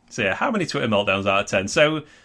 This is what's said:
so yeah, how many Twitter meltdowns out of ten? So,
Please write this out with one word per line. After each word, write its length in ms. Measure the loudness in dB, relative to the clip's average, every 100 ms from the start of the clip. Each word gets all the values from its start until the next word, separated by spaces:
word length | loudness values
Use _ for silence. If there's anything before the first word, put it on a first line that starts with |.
| _
so 140 | -4
yeah, 100 | -2 0
how 140 | -2
many 140 | -2 -2
Twitter 220 | -2 0
meltdowns 380 | 0 2 0 2
out 140 | 0
of 40 | 0
ten? 200 | -2 0
So, 360 | 2 2 2 -8 -18